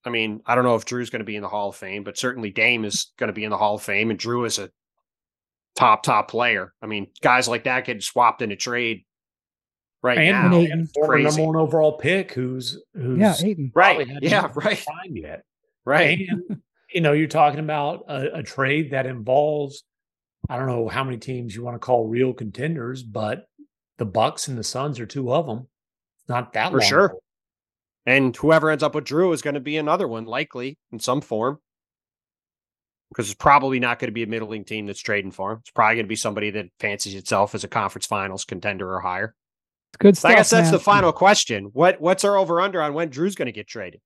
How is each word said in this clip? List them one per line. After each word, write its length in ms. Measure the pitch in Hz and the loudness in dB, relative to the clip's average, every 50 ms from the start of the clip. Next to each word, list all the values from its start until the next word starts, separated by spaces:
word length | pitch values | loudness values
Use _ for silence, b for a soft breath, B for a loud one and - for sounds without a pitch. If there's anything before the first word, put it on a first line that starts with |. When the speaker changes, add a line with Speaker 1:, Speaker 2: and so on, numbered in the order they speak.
| _ | _
Speaker 1:
I 60 | 123 | -4
mean, 320 | 120 113 110 110 104 110 _ | -2 -2 -2 -2 -4 -8 _
I 100 | - 120 | 2 2
don't 100 | 123 123 | 4 4
know 100 | 123 117 | 4 2
if 80 | 110 113 | 0 -2
Drew's 260 | - 123 123 123 113 | -6 -8 -8 -8 -8
gonna 140 | - 113 107 | -8 -10 -8
be 140 | 107 104 | -8 -10
in 40 | 104 | -10
the 60 | 101 | -8
Hall 220 | 92 104 104 101 101 | -8 -6 -6 -6 -6
of 80 | 98 | -8
Fame, 260 | - 104 95 98 104 101 | -10 -12 -10 -10 -10 -10
but 140 | 104 - | -10 -8
certainly 320 | - - 127 127 131 110 101 | -6 -6 -6 -6 -6 -10 -6
Dame 340 | 95 117 110 120 123 113 107 | -2 2 2 2 2 0 -2
is 300 | 104 98 - - _ _ | -4 -4 -6 -8 _ _
gonna 140 | - 123 110 | -6 -6 -6
be 140 | 92 107 104 | -4 -6 -6
in 60 | 110 | -4
the 60 | 104 | -2
Hall 180 | 90 107 104 104 | 0 0 0 0
of 60 | 104 | -2
Fame, 280 | - - 98 101 110 113 | -4 -4 -2 0 0 0
and 100 | 110 - | -2 -4
Drew 240 | - 117 120 123 120 | -4 -4 -4 -2 -2
is 160 | 110 107 - | -2 -4 -6
a 100 | 98 90 _ _ _ _ _ _ _ _ _ _ _ _ _ _ _ _ _ _ _ _ _ | -8 -12 _ _ _ _ _ _ _ _ _ _ _ _ _ _ _ _ _ _ _ _ _
top, 280 | - 127 120 107 - - | 2 4 4 4 4 2
top 260 | - 123 104 104 - | 0 0 0 0 -2
player. 440 | - 113 123 120 110 98 92 98 _ _ | -4 -2 0 0 0 -2 -4 -8 _ _
I 60 | - | -12
mean, 200 | 107 107 104 98 _ _ - | -8 -8 -8 -8 _ _ -2
guys 260 | - 139 123 127 123 | 2 4 4 4 2
like 160 | 117 120 117 - | 0 -4 -4 -2
that 220 | 131 127 127 127 | -2 -4 -4 -4
get 180 | - 120 104 - | -6 -8 -8 -8
swapped 380 | - - 123 120 113 107 - | -4 2 4 4 4 4 0
in 100 | 127 107 | -6 -6
a 60 | 101 | -6
trade 480 | - - 123 120 120 120 117 110 95 _ _ _ _ _ _ _ _ _ _ _ _ _ _ _ _ _ _ _ _ - | -6 -6 -6 -4 -4 -2 -4 -6 -8 _ _ _ _ _ _ _ _ _ _ _ _ _ _ _ _ _ _ _ _ 0
right 140 | 123 123 | 0 2
Speaker 2:
And, 140 | - 156 175 | 4 4 4
Speaker 1:
now. 140 | 196 196 185 | 4 4 4
Speaker 3:
And 80 | 180 175 | 6 6
Ayton. 240 | 170 170 156 160 165 | 6 4 4 2 -2
Speaker 2:
and 120 | 165 156 - | -4 -2 -2
former 200 | 147 151 151 131 | 0 2 4 4
Speaker 1:
Crazy. 100 | 151 147 151 151 156 | 4 4 2 2 2
Speaker 2:
number 20 | 156 160 160 | 0 2 2
one 20 | |
overall 380 | 160 160 156 160 160 156 151 151 | 2 2 2 4 4 4 4 2
pick 360 | - - 147 180 196 185 190 - | 0 0 0 0 0 -2 -4 -6
who's, 480 | 127 127 127 131 131 123 - - - _ _ _ | -6 -6 -4 -6 -6 -8 -10 -10 -12 _ _ _
who's 260 | 190 127 123 127 160 | -8 -4 -2 2 4
Speaker 3:
Yeah, 160 | 208 208 160 - | 4 4 4 2
Ayton. 300 | 170 208 208 160 139 127 - | 0 -2 -2 -2 -6 0 4
Speaker 1:
Right. 220 | 165 180 - - | 6 6 6 6
Speaker 2:
probably 180 | 156 139 120 139 | 2 -2 -4 -6
hadn't 160 | 143 139 165 | -4 0 2
Speaker 1:
Yeah, 140 | 208 196 170 | 2 2 2
Speaker 2:
even 60 | 143 123 | 0 -6
Speaker 1:
right. 220 | 147 143 208 - | -2 -2 -2 -2
Speaker 2:
signed 400 | - - 151 151 170 190 190 147 | -2 -6 -12 -14 -14 -14 -12 -12
yet. 260 | 113 101 147 160 190 _ _ _ _ _ _ _ _ _ | -12 -12 -12 -14 -16 _ _ _ _ _ _ _ _ _
Speaker 1:
Right. 340 | 123 139 160 170 143 170 180 190 180 | 2 4 4 4 4 2 0 -2 -6
Speaker 2:
And, 320 | - 339 359 339 202 - _ _ _ _ _ _ - | -6 -6 -6 -10 -12 -14 _ _ _ _ _ _ -2
you 60 | 185 | 2
know, 120 | 165 147 147 | 2 4 4
you're 140 | 151 160 | 2 0
talking 320 | 151 - 156 156 147 147 151 | 0 2 4 4 4 2 -2
about 440 | 156 151 156 147 143 147 175 - - - | -6 -4 -4 -4 -4 -4 -6 -8 -10 -10
a, 300 | 147 139 135 151 - 165 | -8 -6 -6 -6 -6 -8
a 40 | 127 | -12
trade 480 | - - - 135 131 143 156 160 131 | -10 -4 -2 0 0 2 0 -2 -2
that 140 | 135 131 127 | -4 -4 -4
involves, 800 | 131 127 120 107 120 127 139 147 151 151 147 143 139 135 - _ _ _ _ _ _ _ _ _ _ _ _ - - | -4 -8 -8 -2 2 2 2 2 2 0 -2 -6 -8 -10 -18 _ _ _ _ _ _ _ _ _ _ _ _ -10 -8
I 80 | 131 | -6
don't 100 | 123 135 | -4 -4
know 200 | 131 123 120 117 107 | -4 -2 -2 -4 -2
how 140 | - 131 135 | -2 -4 -4
many 140 | 131 127 | -4 -8
teams 380 | 113 - - 127 123 120 117 95 | -10 -10 -10 -10 -8 -10 -10 -12
you 80 | 113 120 | -12 -10
wanna 160 | 123 120 113 | -10 -10 -10
call 280 | - - 127 120 113 | -2 0 0 0 2
real 260 | 110 113 120 131 131 120 | -2 0 0 0 0 0
contenders, 680 | - 120 107 92 120 131 160 165 143 117 120 131 131 123 | -6 -10 -12 -8 -6 -6 -6 -6 -6 -8 -8 -10 -10 -14
but 440 | 113 104 113 107 107 123 180 _ _ _ _ - _ _ _ _ _ _ | -10 -8 -6 -4 -4 -6 -8 _ _ _ _ -20 _ _ _ _ _ _
the 80 | - 117 | -8 -8
Bucks 420 | 104 90 113 113 147 160 - - 147 | -2 2 2 2 2 0 -4 -8 -8
and 80 | 131 | -8
the 60 | 117 104 | -8 -8
Suns 360 | - - 123 139 151 139 117 | -6 -6 -4 -6 -6 -6 -8
are 60 | 117 | -10
two 260 | 101 - 139 131 120 127 | -10 -8 -6 -4 0 0
of 140 | 160 165 131 | 0 0 -2
'em. 180 | 110 117 131 _ _ _ _ _ _ _ _ _ _ _ | -8 -10 -10 _ _ _ _ _ _ _ _ _ _ _
It's 100 | _ - | _ -4
not 240 | 123 123 120 - - | -4 -4 -4 -4 -2
that 180 | 110 110 180 | -2 0 2
Speaker 1:
For 80 | 190 131 | 2 2
Speaker 2:
long 100 | 107 95 | 2 4
Speaker 1:
sure. 160 | 131 165 202 | 6 6 4
Speaker 2:
ago. 140 | 185 - - _ _ _ _ _ _ _ _ _ _ _ _ _ _ _ _ _ | 4 2 -6 _ _ _ _ _ _ _ _ _ _ _ _ _ _ _ _ _
Speaker 1:
And 300 | 120 127 135 135 127 117 | 2 4 4 4 2 -2
whoever 340 | - - 151 160 160 151 156 | 0 2 4 4 4 4 2
ends 100 | 156 135 | 0 0
up 140 | 151 147 - | 0 -2 -2
with 80 | 151 135 | -4 -6
Drew 280 | - 131 160 185 185 165 | -2 0 2 2 2 0
is 80 | 143 - | 0 -2
gonna 160 | 151 143 147 | -4 -6 -4
be 180 | 123 147 151 | -6 -4 -4
another 300 | 156 156 147 160 185 196 | -2 0 0 0 0 -2
one, 180 | 131 113 113 113 | -4 -6 -8 -8
likely 540 | 110 113 135 156 _ - 123 123 135 151 _ _ _ | -6 -6 -6 -6 _ -8 -10 -10 -10 -12 _ _ _
in 80 | - 110 | -14 -8
some 220 | - - 127 147 | -2 -2 -2 -2
form. 380 | - _ 117 107 113 131 147 151 _ _ _ _ _ _ _ _ _ _ _ _ _ _ _ _ _ _ _ _ _ _ _ _ _ _ _ _ _ _ - | -2 _ -4 -2 0 -2 -2 -6 _ _ _ _ _ _ _ _ _ _ _ _ _ _ _ _ _ _ _ _ _ _ _ _ _ _ _ _ _ _ -8
'Cause 120 | - 113 | -6 -6
it's 100 | 98 - | -6 -8
probably 440 | _ - 156 143 143 139 135 131 127 | _ 4 4 6 6 4 0 -2 -2
not 200 | 123 120 120 - | -2 -2 -2 -4
gonna 120 | 131 123 107 | -6 -8 -6
be 100 | 117 113 | -6 -6
a 40 | |
middling 360 | 104 113 113 110 104 110 107 95 | -6 -6 -8 -8 -8 -10 -12 -12
team 220 | - 107 107 104 | -10 -10 -10 -8
that's 160 | 101 98 - | -10 -12 -10
trading 300 | - - 104 101 95 98 | -6 -4 -4 -4 -4 -6
for 200 | 87 - 95 98 | -10 -8 -8 -8
him. 80 | 113 113 | -8 -10
It's 120 | _ - | _ -6
probably 260 | _ - 113 107 113 | _ 2 2 4 2
gonna 100 | 117 110 | 0 -2
be 80 | 98 110 | -6 -6
somebody 340 | 110 - 113 101 107 104 104 | -6 -6 -6 -4 -4 -6 -6
that 180 | 98 107 98 87 _ _ | -6 -8 -10 -10 _ _
fancies 340 | - 107 101 98 - 104 98 | -6 -6 -6 -6 -8 -10 -10
itself 380 | 98 92 - 113 98 101 104 - | -12 -4 -2 2 2 2 0 -2
as 100 | 104 101 | -10 -10
a 40 | |
conference 380 | 95 - 117 104 98 - - - | -4 -4 -4 -4 -4 -6 -8 -8
finals 380 | - 110 101 95 98 95 95 - | -6 -4 -4 -4 -6 -8 -10 -10
contender 460 | - 104 92 87 104 98 92 98 92 | -10 -12 -8 -6 -6 -6 -6 -6 -6
or 100 | 92 92 | -6 -6
higher. 340 | 92 90 90 95 104 113 _ _ _ _ _ _ _ _ _ _ _ _ | -4 -4 -4 -4 -6 -8 _ _ _ _ _ _ _ _ _ _ _ _
Speaker 3:
It's 60 | - | -6
good 200 | - - 202 190 | 6 6 6 6
Speaker 1:
So 120 | - - 170 | 8 6 8
I 60 | 190 | 8
guess 120 | 214 214 | 8 8
Speaker 3:
stuff, 100 | - 202 175 | 6 6 6
Speaker 1:
that's 80 | 170 | 6
Speaker 3:
man. 60 | 160 170 | 6 4
Speaker 1:
the 60 | 175 | 4
final 320 | - 202 202 202 185 170 | 4 4 4 6 6 4
question. 540 | - - 170 196 208 - - - 117 98 98 104 113 | 2 4 6 6 6 4 2 0 -2 -4 -4 -6 0
What, 260 | 131 165 185 185 185 | 4 4 4 4 4
what's 240 | 151 175 190 185 - | 2 0 2 2 2
our 140 | 202 202 | 2 4
over 240 | 196 190 160 170 170 | 2 2 2 2 0
under 200 | 185 202 185 180 | 0 0 0 -2
on 120 | 156 151 143 | -2 -2 -2
when 140 | 156 170 156 | -2 -4 -4
Drew's 260 | 123 131 170 202 190 | -4 -4 -4 -4 -2
gonna 160 | - 156 123 | -4 -6 -6
get 160 | 110 107 101 | -6 -10 -14
traded? 340 | - - 113 98 90 80 - _ | -12 -12 -12 -12 -12 -14 -20 _